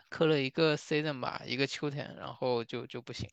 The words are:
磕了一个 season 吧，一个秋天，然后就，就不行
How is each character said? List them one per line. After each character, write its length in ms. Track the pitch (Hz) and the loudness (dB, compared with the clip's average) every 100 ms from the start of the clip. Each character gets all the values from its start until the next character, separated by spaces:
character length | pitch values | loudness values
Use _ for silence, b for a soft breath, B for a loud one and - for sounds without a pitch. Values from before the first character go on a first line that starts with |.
| - | -4
磕 160 | - 160 | 2 4
了 140 | 151 | 6
一 80 | 131 | 2
个 240 | - 160 147 | 2 4 2
season 440 | - 151 156 135 | 0 0 0 -2
吧， 220 | 123 - 131 | -4 -6 -4
一 100 | 123 | 0
个 120 | 139 | 0
秋 220 | - 147 | 0 -4
天， 260 | 143 - - | -4 -8 -10
然 160 | 87 | -10
后 300 | - 131 120 | -2 0 0
就， 220 | 113 123 - | 0 -6 -6
就 140 | 123 | -10
不 120 | 123 | -10
行 140 | 117 117 | -8 -10